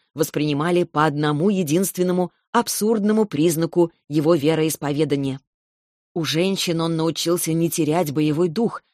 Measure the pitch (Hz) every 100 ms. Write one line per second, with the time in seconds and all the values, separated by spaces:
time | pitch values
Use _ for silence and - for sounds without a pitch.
0 | _ 139 156 156 151 143 170 175 165 151
1 | 156 143 151 147 196 190 147 170 196 -
2 | 180 180 175 _ _ 233 233 - 214 220
3 | 208 220 208 - 170 156 165 175 170 _
4 | - 151 151 170 147 160 156 - 143 147
5 | 147 139 135 135 _ _ _ _ _ _
6 | _ 170 139 156 190 190 180 165 165 160
7 | 160 - 165 175 165 165 165 170 147 165
8 | 151 143 151 147 180 156 220 - _